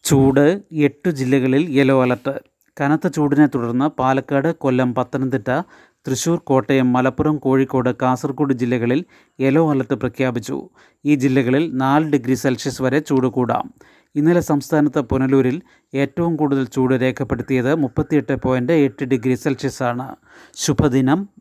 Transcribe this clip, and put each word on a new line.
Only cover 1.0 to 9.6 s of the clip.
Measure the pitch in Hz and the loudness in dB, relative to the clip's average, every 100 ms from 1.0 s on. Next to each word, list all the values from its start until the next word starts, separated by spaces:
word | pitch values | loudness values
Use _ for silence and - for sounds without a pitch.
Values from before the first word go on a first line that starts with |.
| 180 | -6
ജില്ലകളിൽ | 139 127 135 131 131 170 | -2 0 0 2 0 0
യെല്ലോ | 131 135 135 | 2 4 4
അലർട്ട്. | 127 123 139 139 _ _ _ - | 2 0 -4 -8 _ _ _ -6
കനത്ത | 143 151 175 | -2 0 -2
ചൂടിനെ | 156 147 139 147 | -2 0 4 2
തുടർന്ന് | 135 117 120 147 | 2 -4 -2 -4
പാലക്കാട്, | 147 131 135 135 139 147 | 0 0 0 0 -2 -2
കൊല്ലം, | 165 135 127 127 | -2 0 0 0
പത്തനംതിട്ട, | 123 123 135 131 131 135 135 185 - _ _ | -2 -4 -4 -2 -4 -2 -4 -4 -18 _ _
തൃശൂർ, | - 127 165 170 | -8 -4 -2 -4
കോട്ടയം, | - 131 131 135 127 | 0 0 2 0 2
മലപ്പുറം, | 123 127 127 151 151 | 2 0 0 -2 0
കോഴിക്കോട്, | 131 135 135 131 123 120 | 0 0 2 0 -2 -2
കാസർഗോഡ് | 127 127 147 131 143 | -2 -2 -4 -4 -2
ജില്ലകളിൽ | 127 123 123 117 135 190 _ _ - | 0 0 0 0 -2 -4 _ _ -4
യെല്ലോ | 135 147 | 0 2